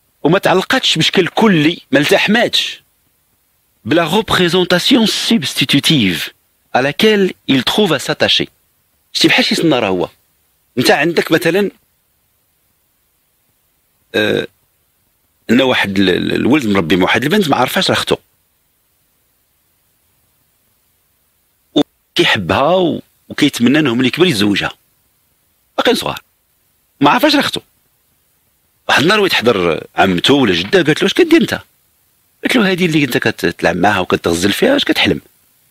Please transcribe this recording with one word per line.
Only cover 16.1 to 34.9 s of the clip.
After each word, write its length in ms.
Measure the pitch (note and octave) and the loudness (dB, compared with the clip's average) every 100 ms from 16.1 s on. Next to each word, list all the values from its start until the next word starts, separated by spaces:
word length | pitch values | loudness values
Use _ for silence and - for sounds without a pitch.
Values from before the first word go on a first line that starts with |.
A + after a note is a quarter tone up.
ال-، 220 | F2 E2+ | 0 -2
الولد 340 | E2+ E2+ D3+ A2 | -2 0 0 0
مربي 300 | G2 D#2+ F2+ | -2 0 0
مع 80 | |
واحد 180 | F2+ - | 2 0
البنت 260 | C3+ G#3 E3 | 0 0 0
ما 80 | A#2+ | 0
عرفاش 340 | B2+ - - | -2 -2 -2
راه 60 | A2+ | -2
اختو. 200 | - - _ _ _ _ _ _ _ _ _ _ _ _ _ _ _ _ _ _ _ _ _ _ _ _ _ _ _ _ _ _ _ _ _ _ _ | -2 -6 _ _ _ _ _ _ _ _ _ _ _ _ _ _ _ _ _ _ _ _ _ _ _ _ _ _ _ _ _ _ _ _ _ _ _
وكيحبها 1000 | - - _ _ - E3 A#2 E2 G2 C#3+ | -4 -4 _ _ -2 -2 -2 -2 0 0
و-، 280 | F#3 F3 A2+ - _ - | 0 0 -4 -10 _ -14
وكيتمنى 500 | - D3 - A#2+ D3 | -2 -2 0 0 2
انهم 200 | D3+ A#2+ | 0 0
ملي 100 | B2+ | -2
يكبر 180 | D3 F#3 | 0 0
يتزوجها. 460 | A#2 G#2 G2 - - _ _ _ _ _ _ _ _ _ - | 2 0 -2 -4 -10 _ _ _ _ _ _ _ _ _ -4
باقيين 180 | - - | 0 0
صغار. 260 | - - _ _ _ _ _ _ _ - | -4 -10 _ _ _ _ _ _ _ 0
ما 100 | C#3+ | 2
عرفاش 240 | A3+ D#4 | 2 2
راه 60 | D4 | 0
اختو. 200 | - - - _ _ _ _ _ _ _ _ _ _ _ - | -2 -6 -14 _ _ _ _ _ _ _ _ _ _ _ -4
واحد 140 | - | 0
النهار 180 | D#3 G#3+ | 2 2
ويتحضر 640 | F#3+ - A2 G#2 F2 D#2 - - | 0 0 0 0 0 -2 -6 0
عمته 380 | F#2 F2 - | 0 2 2
ولا 200 | C#3+ A#2+ | 2 2
جده 280 | E2+ F#2+ F#3+ | 0 0 0
قالت 200 | D3 D3+ | 0 0
له: 40 | F#3 | -2
"اش 60 | |
كدير 280 | - E4+ E4 | 0 2 2
انت؟" 200 | - - - _ _ _ _ _ _ _ | 2 -4 -10 _ _ _ _ _ _ _
قالت 140 | C4 B3+ | -2 0
له: 160 | F#3+ | 0
"هذه 140 | F3+ F3+ | 0 0
اللي 180 | D#3 | 0
انت 140 | C#3 B2+ | 0 0
كتلعب 580 | A#2 - F2 - F2 F2 | -2 -2 -4 -2 -2 0
معاها 220 | G2 G2+ | 0 0
وكتغزل 540 | F2+ - F2+ E2+ G2 | -2 -2 -2 -2 -2
فيها، 240 | - A3+ C#4+ | 0 0 0
اش 80 | |
كتحلم؟ 360 | - | -2